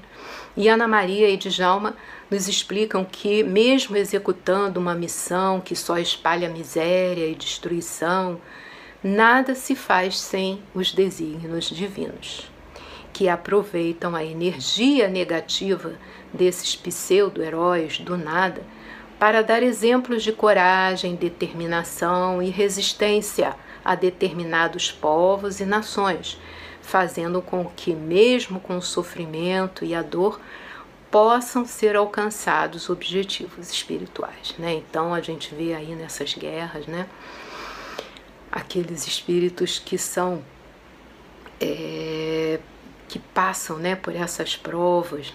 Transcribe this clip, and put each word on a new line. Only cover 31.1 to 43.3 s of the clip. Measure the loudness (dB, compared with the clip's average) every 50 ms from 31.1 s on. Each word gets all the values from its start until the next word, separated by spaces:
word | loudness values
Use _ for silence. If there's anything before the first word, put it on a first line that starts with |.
possam | 6 8 8 8 6 4 2 0 -2 -2 -2
ser | -2 0 2 2 4 4
alcançados | 4 2 2 0 -2 -2 -2 -4 -4 -2 0 2 2 0 0 -4 -6 -6 -6
objetivos | -6 -4 -4 -4 -2 -2 -2 -2 -6 -8 -8 -10 -12 -14 -12 -8
espirituais, | -8 -6 -6 -6 -6 -8 -8 -10 -8 -8 -8 -8 -10 -10 -12 -12 -10 -6
né? | -6 -4 -4
Então, | -4 -6 -6 -4 -2 -2 -2 -2
a | -4
gente | -4 -6 -8 -10 -10 -10 -8
vê | -6 -4 -4 -4
aí | -6 -8 -10 -10
nessas | -10 -10 -10 -10 -8 -6 -6 -6
guerras, | -8 -8 -8 -8 -8 -8 -8 -10 -10 -10
né, | -8 -8 -8 -8 -8 -12 -16 -18 -18 -18 -18 -16 -16 -14 -14 -14 -14 -14 -14 -14 -14 -12 -12 -14 -14 -16 -20 -20 -20 -20 -20 -12 -10
aqueles | -8 -8 -8 -6 -4 -4 -4 -4 -6 -8 -8
espíritos | -6 -6 -6 -4 -2 0 0 0 0 0 -2 -4 -4 -4 -6
que | -6 -6 -6
são, | -4 -4 -4 -4 -2 -2 -2 -2 -6 -8 -14 -20 -20 -20 -20 -20 -20 -20 -20 -20 -20 -20 -20 -20 -20 -20 -20 -20 -20 -20 -20 -10 -6
é, | -4 -4 -4 -4 -6 -8 -8 -8 -8 -6 -6 -6 -4 -4 -2 -2 -2 -2 -2 -4 -6 -12 -20 -20 -20 -20 -20 -20 -16 -14
que | -14 -14
passam, | -14 -4